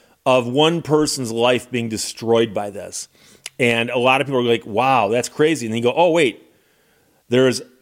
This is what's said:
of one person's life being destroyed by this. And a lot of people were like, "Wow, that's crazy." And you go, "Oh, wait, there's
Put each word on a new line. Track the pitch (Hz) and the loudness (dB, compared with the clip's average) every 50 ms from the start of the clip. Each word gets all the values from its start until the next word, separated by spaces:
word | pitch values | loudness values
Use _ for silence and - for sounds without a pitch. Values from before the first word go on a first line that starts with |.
| _ _ _ _ _ | _ _ _ _ _
of | 135 127 127 120 | 2 2 2 2
one | 120 123 143 151 160 170 165 - | 0 0 2 2 2 2 -2 -2
person's | 135 151 151 151 - - 139 127 110 | 0 0 0 0 -2 -4 -6 -8 -6
life | 113 117 117 123 127 117 - - | -2 0 2 2 2 0 -2 -6
being | 127 120 117 117 | -6 -6 -4 -4
destroyed | 110 101 - - - - 120 110 117 117 117 113 95 | -6 -8 -8 -10 -12 -8 -2 0 2 2 2 0 -4
by | 104 104 104 | -8 -8 -8
this. | 95 101 90 92 90 - - - _ _ _ _ - _ _ - - | -12 -14 -14 -14 -14 -14 -16 -16 _ _ _ _ -20 _ _ -16 -4
And | - 131 120 117 117 117 123 | 0 0 0 2 0 -2 -2
a | 123 | -2
lot | 127 120 127 131 139 | 0 2 2 2 2
of | 135 | 0
people | 135 139 127 120 | -2 -2 -2 0
were | 120 | 0
like, | 117 117 - | 0 -2 -2
"Wow, | 113 104 107 123 135 135 123 107 | -4 -2 0 0 2 2 2 2
that's | 98 113 123 120 - | 2 0 -2 -2 -4
crazy." | - - 151 156 165 127 120 | -2 0 0 2 0 -2 -4
And | 110 110 | -4 -4
you | 117 | -2
go, | 117 120 123 | 0 0 2
"Oh, | 156 175 180 | 2 2 2
wait, | 160 170 156 117 95 - - _ _ _ _ _ _ _ _ _ _ _ _ _ _ _ _ - | 4 2 2 0 -2 -6 -14 _ _ _ _ _ _ _ _ _ _ _ _ _ _ _ _ 0
there's | 117 127 131 127 120 113 - - _ _ | 2 4 4 4 2 0 -6 -14 _ _